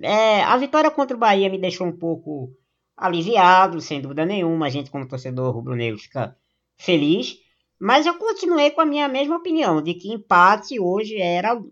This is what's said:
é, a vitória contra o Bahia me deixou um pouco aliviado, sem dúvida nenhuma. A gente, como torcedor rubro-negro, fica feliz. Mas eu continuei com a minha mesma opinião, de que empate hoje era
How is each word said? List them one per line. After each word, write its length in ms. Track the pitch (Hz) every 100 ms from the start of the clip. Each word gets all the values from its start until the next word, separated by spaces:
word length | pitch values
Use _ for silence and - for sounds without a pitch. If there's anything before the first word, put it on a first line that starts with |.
é, 400 | 139 214 220 208
a 120 | - 247
vitória 340 | 269 302 311
contra 240 | 311 269 240
o 40 |
Bahia 300 | 233 196 196
me 80 | 190
deixou 300 | 180 - 180
um 100 | 175
pouco 580 | 170 160 151 147 131 131 _ _ _ -
aliviado, 800 | 185 170 165 226 180 185 190 165
sem 180 | 156 147
dúvida 260 | 139 139 165
nenhuma. 420 | 202 170 165 147
A 20 |
gente, 220 | 135 143
como 160 | 143 131
torcedor 460 | 135 131 127 127
rubro-negro, 460 | 113 127 123 117 104
fica 380 | - 135 113 - _ _ _ _
feliz. 640 | - 170 147 190 254 - _ _ _ _
Mas 260 | 196 269 302
eu 80 |
continuei 560 | 349 440 392 370 330 285
com 120 | 294
a 40 | 311
minha 220 | 285 285
mesma 300 | 262 285 330
opinião, 440 | 349 320 247 156
de 140 | 151 175
que 180 | 196
empate 640 | 220 - 180 185 208 - 254
hoje 400 | 180 190 220 214
era 400 | 175 175 202 240 196